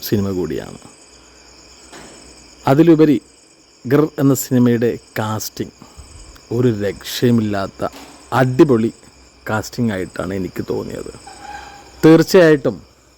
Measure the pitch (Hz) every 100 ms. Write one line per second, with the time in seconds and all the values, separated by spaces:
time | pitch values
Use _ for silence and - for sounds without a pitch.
0 | - 107 98 90 82 62 50 50 - -
1 | _ _ _ _ _ - - - - -
2 | - - - - - _ - 139 165 151
3 | 156 127 - _ _ _ _ _ 123 147
4 | 156 - 139 127 - 127 123 117 117 110
5 | - - 107 107 - - - - - -
6 | - - - - - 117 123 104 101 76
7 | - - 123 120 110 101 95 - 101 -
8 | - - - 120 131 127 160 117 110 -
9 | - _ _ _ - 107 - - 117 95
10 | 87 - 87 95 90 - 101 104 110 -
11 | - - - - - - - - - -
12 | 160 165 160 190 165 151 127 98 - _
13 | _